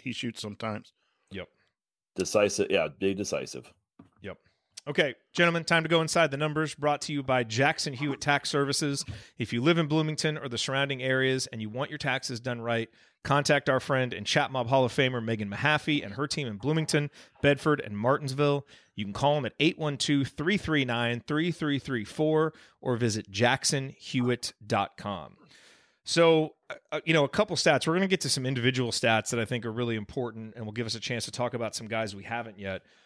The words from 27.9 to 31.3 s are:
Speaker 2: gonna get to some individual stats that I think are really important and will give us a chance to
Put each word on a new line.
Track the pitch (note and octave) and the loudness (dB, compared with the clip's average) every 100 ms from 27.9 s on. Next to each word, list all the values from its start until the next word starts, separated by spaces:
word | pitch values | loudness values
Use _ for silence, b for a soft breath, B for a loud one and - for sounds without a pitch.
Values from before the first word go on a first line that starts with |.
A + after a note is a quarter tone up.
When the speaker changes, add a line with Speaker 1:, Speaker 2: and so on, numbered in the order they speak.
Speaker 2:
gonna | F3 F#3+ | 0 2
get | F#3 | 0
to | C#3 | 0
some | C3+ B2+ | -2 -2
individual | C3 B2 B2+ A#2+ | 2 2 2 -2
stats | - A#2+ A2 - | 0 2 2 2
that | A#2 | -2
I | |
think | A2 A#2+ A2+ | -2 -4 -4
are | |
really | A2 A#2+ A2 | -4 -2 -2
important | G#2 - A#2+ A2 A2 A2 | -4 -6 -6 -8 -14 -12
and | |
will | G#2+ | -10
give | A2 A2+ | -6 -6
us | |
a | A2 | -6
chance | - A#2+ | -4 -6
to | - | -6